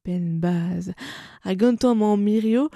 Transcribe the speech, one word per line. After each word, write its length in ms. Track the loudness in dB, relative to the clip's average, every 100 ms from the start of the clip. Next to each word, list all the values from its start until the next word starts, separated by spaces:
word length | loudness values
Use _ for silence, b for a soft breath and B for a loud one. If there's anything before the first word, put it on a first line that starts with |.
penn 360 | -6 -4 -2 -2
baz. 540 | 0 0 -2 -4 -6 -10 B B B B
Ha 80 | -6
gantañ 460 | 0 2 2 2 2
mañ 160 | 2 2
Mirio 540 | 2 2 2 2 0